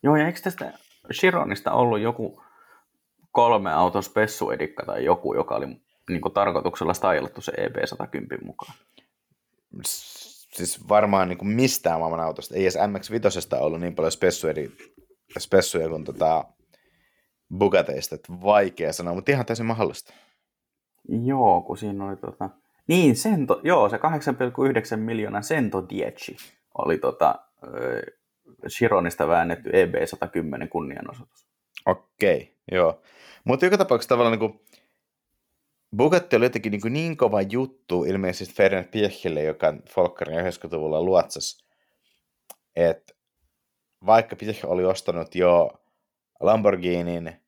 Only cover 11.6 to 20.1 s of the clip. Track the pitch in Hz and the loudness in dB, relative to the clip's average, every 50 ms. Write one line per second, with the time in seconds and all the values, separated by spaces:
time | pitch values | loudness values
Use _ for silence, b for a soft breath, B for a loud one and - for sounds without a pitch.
11.6 | 131 127 - - - 85 85 80 80 80 82 82 82 80 78 - - - - 87 | 2 2 0 0 -2 0 0 0 -2 -2 -2 -2 -4 -4 -6 -8 -12 -8 -2 0
12.6 | 95 92 87 - 104 104 101 95 - - 107 117 107 101 92 90 - - - 64 | 0 0 2 2 0 0 -2 -6 -8 -6 -6 0 0 0 0 0 -4 -4 -2 0
13.6 | 67 78 80 82 87 87 82 - 80 80 - - - 90 82 - - 80 78 78 | 0 -2 -2 -2 -6 -6 -4 -2 -2 -2 0 2 0 0 0 0 -4 -4 -4 -4
14.6 | 71 62 - _ - _ _ - _ _ _ _ _ _ - - - - - - | -6 -8 -12 _ -20 _ _ -20 _ _ _ _ _ _ -12 -12 -6 2 2 2
15.6 | - - - 87 80 80 80 78 78 73 69 71 80 80 80 78 - _ _ _ | 2 2 -2 -4 -4 -4 -6 -8 -10 -10 -4 0 0 2 2 0 -2 _ _ _
16.6 | _ _ _ _ _ _ _ _ _ _ _ _ _ _ _ _ _ _ - 95 | _ _ _ _ _ _ _ _ _ _ _ _ _ _ _ _ _ _ -2 2
17.6 | 104 98 90 92 - - 71 67 - - 80 76 _ - 87 90 90 101 104 104 | 2 4 4 2 2 2 -4 -6 -8 -8 -10 -12 _ -16 -18 -4 0 4 4 4
18.6 | 101 92 85 - 85 76 82 - 87 87 87 95 98 - 143 135 117 - 117 110 | 4 2 -2 -4 -4 -4 -4 -4 -6 -6 -6 -4 -2 0 0 0 0 -4 -4 -4
19.6 | 117 113 113 113 107 76 - - - _ | -4 -4 -2 0 -2 -2 -2 -8 -16 _